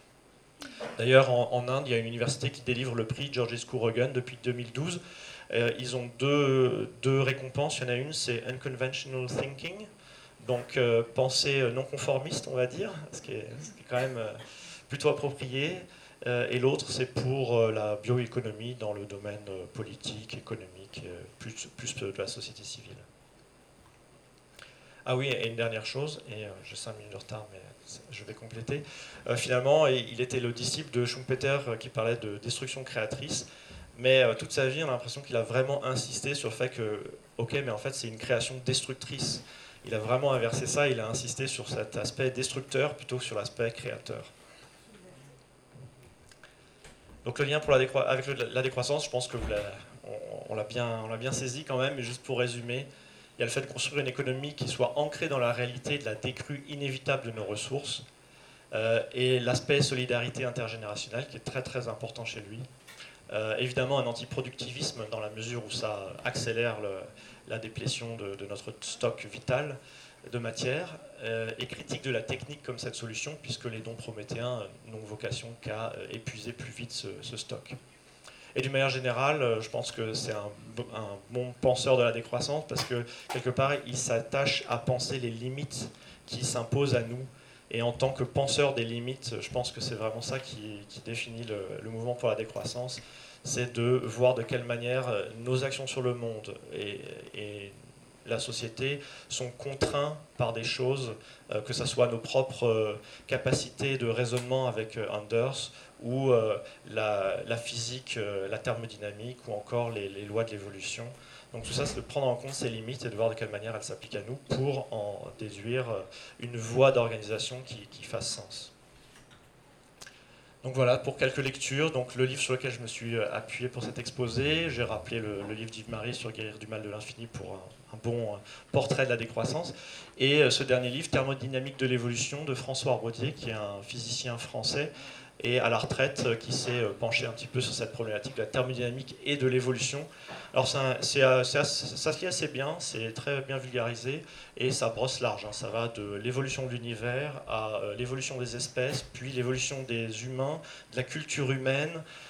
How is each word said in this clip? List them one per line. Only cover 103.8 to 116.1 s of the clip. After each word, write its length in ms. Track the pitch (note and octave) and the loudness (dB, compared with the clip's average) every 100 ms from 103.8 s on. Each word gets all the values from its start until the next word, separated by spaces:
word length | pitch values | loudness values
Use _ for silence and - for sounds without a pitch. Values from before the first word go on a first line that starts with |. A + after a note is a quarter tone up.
| C#3 C3+ | 0 2
de 100 | A#2 | 2
raisonnement 580 | A2+ B2 B2 B2 C3 B2+ | 2 2 2 2 2 2
avec, 300 | A2 A2 A#2 | 0 -4 -4
euh, 120 | G2+ | -2
Anders, 640 | G#2 G#2 A#2 B2+ C3+ - - - - | -2 2 4 4 0 -6 -10 -20 -8
ou, 300 | A#2 C3 C3+ | -2 2 8
euh, 260 | A#2+ A2 F#2+ - - - | 8 8 2 -4 -14 -6
la, 460 | G#2+ G#2+ G#2 G2 F2+ - | 0 2 2 2 0 0
la 100 | A#2 | -2
physique, 600 | - A#2 A#2 B2+ - A#2+ | -2 -4 -4 -6 -6 -4
euh, 320 | G#2 G2+ F#2+ | -2 -2 -2
la 100 | G#2+ | -2
thermodynamique, 800 | - A#2 A2+ G#2+ G#2 G2+ A#2 B2+ - | -2 -2 -4 -8 -8 -6 -10 -10 -6
ou 60 | |
encore 380 | G#2+ - A#2+ A#2 | -6 -2 0 0
les, 180 | A2 G2+ | -2 -4
les 160 | G2 | -6
lois 200 | G2+ G#2+ | -4 -2
de 60 | A2+ | 0
l'évolution. 560 | G#2 G2 G2 - - A#2 - - - - | -4 -8 -8 -8 -6 -8 -12 -18 -20 -12
Donc 120 | A2+ | -10
tout 80 | - | -4
ça, 120 | B2+ | 0
c'est 120 | C#3+ - | 0 -2
de 60 | |
prendre 260 | B2 D3 C3+ | -4 0 2
en 80 | A#2+ | 2
compte 160 | C3+ | -2
ces 160 | C3+ B2 | -2 -2
limites 360 | A2 A2+ B2+ | -2 -6 -6
et 40 | A#2+ | -4
de 80 | G#2 | 2
voir 140 | A2+ | 2
de 40 | |
quelle 140 | A2 A2 | 2 -4
manière 260 | G#2 G#2+ | -4 -4
elles 80 | A2 | -6
s'appliquent 340 | - G2+ - G#2 | -6 -10 -6 -6
à 60 | |
nous 140 | G2+ C3+ - | -6 -8 -2
pour 320 | C3+ C#3 C3 - | 2 2 2 -2
en 320 | A2+ G#2 G2 - - | -4 -2 -4 -8 -8
déduire, 520 | G#2+ G2 G#2+ B2 A#2+ | -10 -6 -2 0 0
euh, 120 | G#2 F#2 | -2 -4